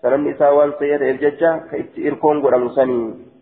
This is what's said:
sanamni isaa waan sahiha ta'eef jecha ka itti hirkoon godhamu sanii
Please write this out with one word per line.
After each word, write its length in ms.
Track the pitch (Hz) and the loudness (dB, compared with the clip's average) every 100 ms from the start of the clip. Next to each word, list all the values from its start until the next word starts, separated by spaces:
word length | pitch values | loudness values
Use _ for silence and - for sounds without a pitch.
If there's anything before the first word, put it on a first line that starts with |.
sanamni 300 | 123 139 147 | 0 0 -2
isaa 220 | 143 147 | 0 2
waan 200 | 143 147 143 | 4 2 0
sahiha 200 | 143 147 | -2 0
ta'eef 220 | 135 135 | 0 0
jecha 380 | 147 139 165 160 - | -2 0 0 -2 -6
ka 80 | 143 | -10
itti 260 | - - | -10 -6
hirkoon 380 | - 143 156 147 | -6 0 0 2
godhamu 320 | 139 123 123 - | 2 2 0 0
sanii 380 | 131 120 113 101 - _ | 0 0 -4 -10 -18 _